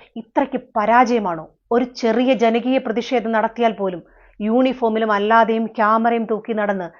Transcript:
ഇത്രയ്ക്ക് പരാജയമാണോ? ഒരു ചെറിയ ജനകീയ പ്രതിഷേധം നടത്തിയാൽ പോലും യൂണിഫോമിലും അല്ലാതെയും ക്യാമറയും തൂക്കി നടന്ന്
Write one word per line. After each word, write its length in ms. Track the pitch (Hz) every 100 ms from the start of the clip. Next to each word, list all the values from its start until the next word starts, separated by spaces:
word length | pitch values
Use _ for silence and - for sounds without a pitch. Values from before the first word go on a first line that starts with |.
| - -
ഇത്രയ്ക്ക് 460 | 226 - 269 254 - -
പരാജയമാണോ? 720 | 208 233 247 240 202 165 156 _ _
ഒരു 120 | 240
ചെറിയ 500 | 254 - 226 220 254
ജനകീയ 440 | 254 233 226 240 262
പ്രതിഷേധം 540 | 254 220 233 254 220
നടത്തിയാൽ 400 | 226 220 226 233
പോലും 320 | 202 196 175 - _ _ -
യൂണിഫോമിലും 720 | 208 233 262 254 226 220 220
അല്ലാതെയും 540 | 208 208 226 220 226 220
ക്യാമറയും 600 | 220 214 220 233 233 226
തൂക്കി 280 | 214 214
നടന്ന് 360 | 220 208 196 175 -